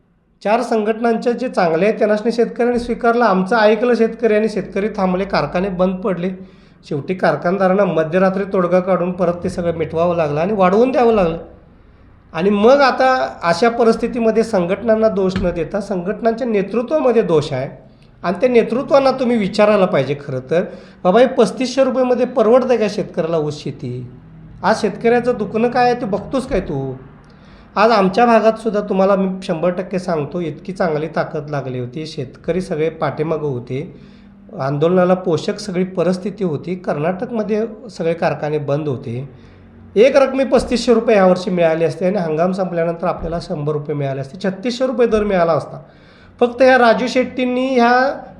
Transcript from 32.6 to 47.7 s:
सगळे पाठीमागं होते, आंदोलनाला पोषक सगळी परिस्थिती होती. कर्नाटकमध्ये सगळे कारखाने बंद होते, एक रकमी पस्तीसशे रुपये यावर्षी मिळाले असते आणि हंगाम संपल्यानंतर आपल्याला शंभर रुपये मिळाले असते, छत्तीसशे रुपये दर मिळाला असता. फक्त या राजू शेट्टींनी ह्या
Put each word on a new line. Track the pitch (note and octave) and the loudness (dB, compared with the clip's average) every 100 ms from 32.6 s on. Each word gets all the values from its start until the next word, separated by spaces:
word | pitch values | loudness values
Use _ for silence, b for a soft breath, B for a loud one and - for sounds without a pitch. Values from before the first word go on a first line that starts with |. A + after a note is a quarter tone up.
सगळे | F#3 D#3 D#3+ | -4 -2 -2
पाठीमागं | D#3+ D3+ D3 D#3 D#3 D3 | -2 -4 -2 -2 -2 -4
होते, | B2 A#2+ C3 E3+ B B B B B - F3 | -6 -6 -8 -8 B B B B B -16 -6
आंदोलनाला | C3+ D3 E3 F#3 F3+ | -4 0 2 4 4
पोषक | F#3 F#3 D#3 - G3+ | 2 0 -2 -2 -6
सगळी | - F3+ | -6 -4
परिस्थिती | F#3 F#3 E3+ F#3 G#3 - | -4 -2 -2 -2 -6 -4
होती. | F#3 C#3+ D#3+ | -4 -4 -6
कर्नाटकमध्ये | F#3 G#3 D3+ D#3 F#3 A3+ A#3 G3+ G#3+ A3 - A3 - | -6 -6 -2 -4 -4 -6 -6 -2 -4 -4 -10 -16 -6
सगळे | E3 | -4
कारखाने | E3+ E3+ C#3+ D3+ D3+ | -2 -2 -2 -4 -4
बंद | C#3 C#3+ D3+ | -2 -4 -4
होते, | A#2+ A#2 A#2+ C#3 B B B B B - G3 | -6 -8 -10 -12 B B B B B -4 4
एक | C4 C#4+ | 4 4
रकमी | C4 C4 | 2 2
पस्तीसशे | B3 B3 - A#3+ B3 | 2 2 2 0 2
रुपये | A3+ B3+ G#3+ | 2 4 4
यावर्षी | F#3+ F3+ G#3+ | 4 4 0
मिळाले | F3+ E3 D#3+ | 2 2 2
असते | E3 C#3+ F#3 | 0 0 -2
आणि | G3+ | 0
हंगाम | E3 D3+ F3+ | -2 0 0
संपल्यानंतर | F#3+ F3+ E3+ E3+ E3+ F3+ | 0 -2 -2 -2 -2 -4
आपल्याला | - E3+ E3 | -4 -6 -6
शंभर | - E3 D3 | -6 -4 -4
रुपये | D3+ D3 D3 | -4 -4 -4
मिळाले | C#3 C3+ | -4 -6
असते, | C3+ F#3 G3 | -8 -6 -6
छत्तीसशे | F#3 A#3+ A#3+ C4 | -4 -4 -2 -2
रुपये | A#3+ A#3 | 2 2
दर | A3 | 2
मिळाला | G#3 F#3 E3+ | 2 2 2
असता. | D3+ - - B B B B B - | 2 -2 -12 B B B B B -2
फक्त | A#3+ A#3+ | 0 4
या | C4 C4 | 4 6
राजू | A#3+ G3+ B3 | 6 4 0
शेट्टींनी | B3+ B3+ C4+ B3 B3 | 0 -2 -2 -2 0
ह्या | C4 | 0